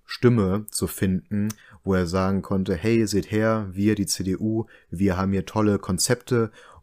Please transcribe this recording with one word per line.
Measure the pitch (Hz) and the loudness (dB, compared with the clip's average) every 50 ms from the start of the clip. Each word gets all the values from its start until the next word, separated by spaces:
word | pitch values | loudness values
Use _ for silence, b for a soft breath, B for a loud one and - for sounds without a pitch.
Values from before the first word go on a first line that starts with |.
| _ | _
Stimme | - - - - 120 123 113 98 92 92 107 107 - | -14 -4 2 4 4 6 6 4 2 2 0 -4 -6
zu | - - 98 | -6 -4 -4
finden, | 85 - - 104 95 92 87 - - 104 104 104 107 - B B B B B B | -4 -2 -2 0 0 0 0 -2 -4 -4 -2 -2 -4 -6 B B B B B B
wo | 98 95 | 0 0
er | 92 90 | 0 0
sagen | 82 87 95 95 95 98 95 92 | 0 0 0 0 0 0 -2 -2
konnte, | - 101 95 95 98 95 | -2 -2 -2 0 0 -2
„Hey, | 82 - 110 117 113 113 | -2 0 2 2 2 2
seht | 101 - 98 85 - | 2 0 -2 -2 0
her, | 107 107 110 113 110 110 104 95 90 | 0 0 2 2 0 0 -2 -6 -4
wir, | 98 101 107 107 | 0 2 2 2
die | 104 98 | 2 0
C | - - - 90 | -2 -4 -4 -2
D | 95 92 | -4 -4
U, | - 107 110 110 113 113 B B B B B | -2 -2 -2 -2 -2 -4 B B B B B
wir | 85 85 98 98 87 | -4 0 2 2 2
haben | 90 95 98 98 | 2 0 0 0
hier | 95 87 | -2 -2
tolle | - - 107 107 107 101 95 | -4 -2 0 2 2 2 0
Konzepte | - - 92 87 - - 123 - - - 127 117 113 104 B B B B B B | 0 -2 -2 -2 0 0 -2 -2 -2 -2 0 0 0 -2 B B B B B B